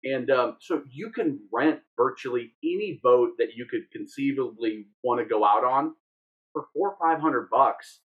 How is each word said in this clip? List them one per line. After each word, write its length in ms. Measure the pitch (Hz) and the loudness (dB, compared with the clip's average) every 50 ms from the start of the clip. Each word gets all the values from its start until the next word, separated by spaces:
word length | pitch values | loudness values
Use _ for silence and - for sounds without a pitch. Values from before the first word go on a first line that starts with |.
| - | -4
And, 260 | 131 135 131 123 123 | -4 -4 -4 2 2
um, 280 | 135 127 120 117 - _ | 2 2 2 0 -2 _
so 240 | - - 170 143 - 131 | -6 -4 -4 -4 -4 -8
you 200 | 123 143 202 226 | -14 -14 -14 -10
can 360 | - 247 208 160 135 - 104 101 110 | -6 -2 -2 -2 -2 -4 -10 -6 -2
rent 300 | 117 135 156 156 - _ _ _ | 2 2 2 2 0 _ _ _
virtually 580 | - 120 131 127 - - 131 120 123 117 117 _ _ - | 0 0 0 0 -4 -8 -4 -4 -4 -4 -6 _ _ -4
any 340 | 160 175 196 214 202 156 - | -4 -2 -2 -4 -6 -8 -2
boat 360 | _ 127 123 123 120 117 - | _ 4 6 6 6 2 2
that 160 | - 117 110 - | -2 -2 -2 -2
you 100 | 113 123 | -12 -12
could 240 | - - 113 - _ | -6 -6 -8 -8 _
conceivably 960 | _ 113 104 - - - 139 139 135 135 131 113 107 110 117 110 107 107 101 101 _ _ - | _ -14 -14 -14 -8 -4 -2 -2 0 -2 -4 -6 -6 -4 -4 -4 -4 -6 -12 _ _ _ -4
wanna 180 | 123 120 123 117 | -2 -2 -2 -2
go 220 | 110 117 107 110 | -2 0 2 4
out 180 | 104 104 113 123 | 4 4 4 2
on 320 | 127 131 139 147 160 - _ _ _ _ _ _ _ _ _ _ _ | 2 2 0 0 -2 -6 _ _ _ _ _ _ _ _ _ _ _
for 160 | _ 151 147 - _ | _ -10 -10 -8 _
four 220 | 147 190 202 196 | -2 -2 -2 -2
or 20 | - | 0
five 220 | 165 165 160 156 | 0 0 0 2
hundred 280 | 156 156 139 120 - - | 0 0 0 -2 -4 -2
bucks. 520 | - - - - - - - - - _ _ | 2 4 4 2 2 -4 -12 -20 -20 _ _